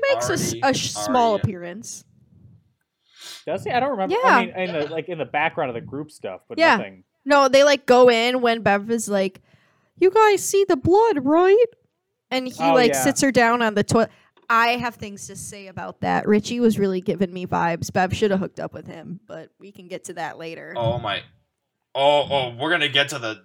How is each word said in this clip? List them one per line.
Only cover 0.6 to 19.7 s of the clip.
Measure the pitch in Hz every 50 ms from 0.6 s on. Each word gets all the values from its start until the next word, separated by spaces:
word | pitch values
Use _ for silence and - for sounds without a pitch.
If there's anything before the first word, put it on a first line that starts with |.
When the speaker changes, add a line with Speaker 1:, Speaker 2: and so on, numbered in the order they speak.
| -
Speaker 1:
a | 269 262
sh-, | - - - -
small | - - - 262 254 233 226 214
Speaker 2:
already. | 196 -
Speaker 1:
appearance. | 220 196 175 175 175 175 214 233 - - - - _ _ _ _ _ _ - - - - _ _ _ _ _ _ _ _ _ _ _ _ - - - - - -
Speaker 3:
Does | - 160 196 -
he? | 403
I | - 247
don't | 269 285
remember. | 269 269 285 - 359 466 508
Speaker 1:
Yeah. | -
Speaker 3:
I | 330 247 233
mean, | 175 -
in | 180 185 180 170
the, | 156 147
Speaker 2:
Yeah. | 147
Speaker 3:
like, | 160 160 151 -
in | 180 160
the | 143
background | 120 - 147 151 160 160 - 156 131
of | 117
the | 117
group | - 117 123 139 151 147
stuff, | - - - 104 92 90 _ -
but | 117 311
Speaker 1:
Yeah. | 330 320 262
Speaker 3:
nothing. | 208 113 98 95 92 _ _ _ _ -
Speaker 1:
No, | 269 285 285 277 269
they, | 254 269 277
like, | 294 285 285 -
go | - 247 247 254 247
in | 233 226 233 247 247 254
when | 240 233 233 233 202
Bev | 208 202 202 202 220
is | 233 233 220 -
like, | 202 196 190 190 - - _ _ _ _ _ _ _ _ _ _ _ -
"You | 339 381
guys | 370 440 440 427 403 370 -
see | - - 392 392
the | - 349
blood, | 262 - 330 349 415 453 466 403 294 254
right?" | 269 302 330 359 370 392 440 480 453 _ _ _ _ _ _ _ _ _ _ _ -
And | 247 262 254 254
he, | - -
Speaker 3:
Oh, | - - 269
Speaker 1:
like, | 254 247 - -
Speaker 3:
yeah. | 269 -
Speaker 1:
sits | 285 269 - 294
her | 269 226
down | 254 233 226 233 240 233
on | 220 208
the | 202 202
toilet. | - - 233 220 - _ _ _ _ _ _ _ -
I | 233 226 233 233 240
have | 247 240 240 226
things | - 214 208 202 202 - -
to | 196
say | 190 - - - 202 196 190
about | 185 185 185 185 185 -
that. | - 185 180 175 -
Richie | - 208 214 208 - 240 240
was | 240 226 208 -
really | 196 196 190 185
giving | 185 - 170 - 196 180 175
me | 185 180
vibes. | - - 175 170 170 165 170 - - -
Bev | 202 185 185 196
shoulda | - 220 208 196
hooked | 190 190 - - -
up | 156 160 -
with | - 160
him, | 160 175 170 156 156 175 196 _
but | - - 160 156 - _ _
we | 180 196